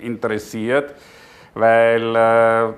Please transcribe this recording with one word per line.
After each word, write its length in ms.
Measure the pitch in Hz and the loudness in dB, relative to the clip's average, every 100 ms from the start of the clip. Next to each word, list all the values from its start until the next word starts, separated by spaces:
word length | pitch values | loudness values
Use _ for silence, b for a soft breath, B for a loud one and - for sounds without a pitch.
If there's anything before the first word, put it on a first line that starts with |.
interessiert, 920 | 120 107 113 107 - 113 110 139 143 - B B B B B 104 | -12 -8 -6 -6 -8 -8 -2 -2 -4 -16 B B B B B -2
weil, 560 | 113 113 117 117 113 | 2 4 2 0 0
äh, 580 | 113 113 117 113 113 113 | 0 2 4 2 2 -2